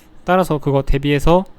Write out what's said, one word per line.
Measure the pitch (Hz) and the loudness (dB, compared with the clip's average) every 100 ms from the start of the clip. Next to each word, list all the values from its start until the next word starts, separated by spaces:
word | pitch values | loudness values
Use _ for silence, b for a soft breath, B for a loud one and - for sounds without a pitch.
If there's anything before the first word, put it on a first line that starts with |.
| b - | b -12
따라서 | - 180 180 151 | -2 0 0 -4
그거 | 143 135 | -2 -2
대비해서 | 135 139 143 143 160 175 196 | 0 -2 0 0 2 2 0